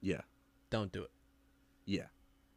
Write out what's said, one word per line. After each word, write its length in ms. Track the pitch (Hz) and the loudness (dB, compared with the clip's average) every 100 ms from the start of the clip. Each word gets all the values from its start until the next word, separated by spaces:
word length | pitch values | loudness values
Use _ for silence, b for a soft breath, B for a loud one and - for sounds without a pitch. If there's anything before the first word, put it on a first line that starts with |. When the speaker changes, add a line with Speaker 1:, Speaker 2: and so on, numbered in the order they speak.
Speaker 1:
Yeah. 180 | 95 78 - _ _ _ - | 0 0 -2 _ _ _ -2
Speaker 2:
don't 220 | 110 98 | 0 0
do 100 | 98 | -4
it. 80 | - _ _ _ _ _ _ _ - | -8 _ _ _ _ _ _ _ -2
Speaker 1:
Yeah. 200 | 95 - - - _ _ | -2 -2 -14 -20 _ _